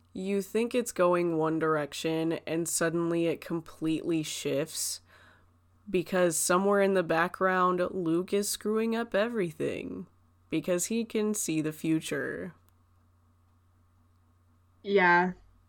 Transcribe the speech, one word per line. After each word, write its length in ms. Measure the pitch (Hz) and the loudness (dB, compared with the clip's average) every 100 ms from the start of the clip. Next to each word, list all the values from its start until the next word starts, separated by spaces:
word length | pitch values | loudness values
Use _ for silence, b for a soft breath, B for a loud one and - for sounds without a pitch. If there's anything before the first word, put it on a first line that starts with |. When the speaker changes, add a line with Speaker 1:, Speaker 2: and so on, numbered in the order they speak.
| _ | _
Speaker 1:
you 280 | - 190 202 | -8 -2 -2
think 340 | 185 220 233 | -2 -2 0
it's 180 | 247 226 | 0 -2
going 440 | - 180 175 175 160 | 2 4 4 2 0
one 220 | 160 160 | 0 0
direction 800 | 160 156 147 - 160 160 165 165 - | 0 0 -2 -6 -4 -2 -2 -4 -4
and 220 | 160 165 | -4 -2
suddenly 580 | - 165 170 170 170 165 | 0 0 0 0 0 0
it 140 | 151 | -2
completely 840 | - 170 - - 160 156 - 165 | -4 -8 -8 -6 -2 -2 -2 -2
shifts 800 | 151 - 143 139 156 - - - b b b b b _ _ _ - | -2 -6 -4 -2 -4 -4 -6 -6 b b b b b _ _ _ -2
because 460 | 190 156 185 180 160 | -2 0 2 2 2
somewhere 420 | - 180 196 202 | 2 2 4 4
in 140 | 196 | 4
the 80 | 190 | 2
background, 800 | 165 165 175 - 190 185 180 180 180 | 2 0 0 0 0 4 2 2 0
Luke 420 | 190 165 165 185 | -2 0 0 0
is 160 | 202 202 | -2 -2
screwing 460 | - 208 220 226 226 | -4 -2 0 0 -2
up 180 | 233 | -2
everything 920 | 196 226 233 175 156 139 95 - 190 180 _ _ _ - | 0 0 0 -4 -2 -4 -4 -8 -10 -14 _ _ _ -6
because 380 | 160 160 180 - | -4 0 -2 0
he 180 | 226 | -2
can 300 | 226 220 214 | -2 -2 -2
see 260 | 208 - 156 | -2 -2 -2
the 120 | 156 | -2
future. 800 | 156 160 160 - 147 131 156 180 - _ _ _ _ _ _ _ _ _ _ _ _ _ _ _ _ _ _ _ _ _ _ | -4 0 0 0 -4 -4 -6 -10 -14 _ _ _ _ _ _ _ _ _ _ _ _ _ _ _ _ _ _ _ _ _ _
Speaker 2:
Yeah. 500 | 202 202 180 175 180 180 - _ | 2 4 8 6 4 -2 -16 _